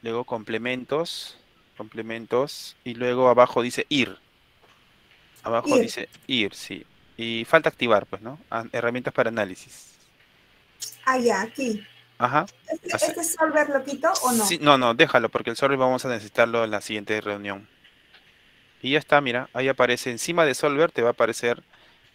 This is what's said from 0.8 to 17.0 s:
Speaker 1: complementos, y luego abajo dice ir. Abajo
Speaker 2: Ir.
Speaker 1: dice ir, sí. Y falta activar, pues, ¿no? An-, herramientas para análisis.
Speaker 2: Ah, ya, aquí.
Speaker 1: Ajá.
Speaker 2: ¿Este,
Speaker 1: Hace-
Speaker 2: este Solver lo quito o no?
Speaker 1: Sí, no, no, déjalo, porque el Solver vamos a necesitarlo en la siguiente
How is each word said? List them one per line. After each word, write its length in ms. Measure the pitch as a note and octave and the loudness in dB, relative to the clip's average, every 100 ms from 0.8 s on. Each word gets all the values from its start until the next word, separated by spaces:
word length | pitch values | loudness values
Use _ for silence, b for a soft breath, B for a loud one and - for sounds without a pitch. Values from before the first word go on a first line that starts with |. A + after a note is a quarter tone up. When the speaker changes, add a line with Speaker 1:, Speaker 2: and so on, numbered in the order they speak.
| B2 C#3+ E3+ - - - _ _ _ _ | -4 -4 -4 -8 -14 -20 _ _ _ _
Speaker 1:
complementos, 960 | G#2+ A2 A2+ A2+ A2 A#2+ C#3+ - - - | -16 -12 -10 -10 -2 0 0 -6 -16 -16
y 120 | - A#2 | -14 -4
luego 340 | B2 B2 B2+ | -2 4 6
abajo 320 | A#2+ B2 - | 8 6 6
dice 240 | A#2+ - - | -2 -4 -4
ir. 280 | D3 A2+ F#2+ _ _ _ _ _ _ _ _ _ _ _ _ | -2 -2 -4 _ _ _ _ _ _ _ _ _ _ _ _
Abajo 320 | - A2+ B2 B3+ | -4 -2 2 2
Speaker 2:
Ir. 60 | |
Speaker 1:
dice 260 | A2+ - - - _ | 2 -4 -12 -14 _
ir, 260 | C3 G2+ - | -2 -2 -4
sí. 300 | - F#2+ - _ _ - | -14 -14 -14 _ _ -12
Y 300 | A#2 A2+ A#2 | -8 -6 2
falta 240 | D#3+ D#3 | 2 2
activar, 360 | - A#2+ G#2+ - | -2 2 2 2
pues, 160 | F#2+ | -12
¿no? 180 | A2 D3 - | -12 -16 -10
An-, 200 | A2+ A2+ | -8 -6
herramientas 400 | B2 A#2 B2 B2 | -4 -4 -4 -6
para 160 | - A#2 | 0 0
análisis. 640 | A2+ G2+ F#2 - - - _ _ _ _ _ _ _ _ _ - - - | 0 -4 -6 -18 -20 -20 _ _ _ _ _ _ _ _ _ -16 -6 -2
Speaker 2:
Ah, 120 | C4 | 2
ya, 220 | A#3 G3 | 2 2
aquí. 440 | A3 - C4 G#3+ - - _ _ | -2 -6 -6 -6 -10 -20 _ _
Speaker 1:
Ajá. 280 | B2 C#3 F#3 - - | -2 0 -2 -10 -12
Speaker 2:
¿Este, 240 | D#4+ - | -10 -6
Speaker 1:
Hace- 140 | - E4 | -2 -2
Speaker 2:
este 160 | E4+ | -2
Solver 460 | D#4+ - D#4 D4+ D4 | -6 -2 0 2 0
lo 140 | C#4 | -2
quito 280 | C4+ C#4+ D#4+ F#4 | -4 -4 -2 0
o 80 | - | 0
no? 120 | A#3 G#3 | 0 0
Speaker 1:
Sí, 120 | F3 | 0
no, 160 | D3 C#3 | 4 6
no, 160 | B2 | 6
déjalo, 360 | A#2 D#3 B2 A2+ | 4 4 4 2
porque 200 | A#2+ A#2 | -4 -4
el 40 | A#2 | -2
Solver 220 | C#3 C3+ | 0 2
vamos 280 | B2+ B2+ C3 | 0 0 -2
a 40 | |
necesitarlo 540 | A#2 G#2 - A#2 A#2 | -6 -6 0 2 2
en 80 | A2+ | -2
la 100 | G#2 | -4
siguiente 380 | - G#2+ | -6 -8